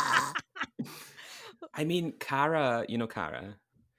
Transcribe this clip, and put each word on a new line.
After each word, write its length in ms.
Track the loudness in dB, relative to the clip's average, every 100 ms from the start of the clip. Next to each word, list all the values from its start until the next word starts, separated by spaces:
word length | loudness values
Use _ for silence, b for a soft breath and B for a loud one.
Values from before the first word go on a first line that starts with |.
| 4 4 2 -2 -8 -8 -8 -8 -10 B B B B B B B -10
I 100 | -2
mean, 300 | 0 2 0 -4
Cara, 640 | -2 4 4 6 4 2 0
you 100 | 0
know 80 | -2
Cara, 480 | -2 -4 -4 -8 -14 _ _ _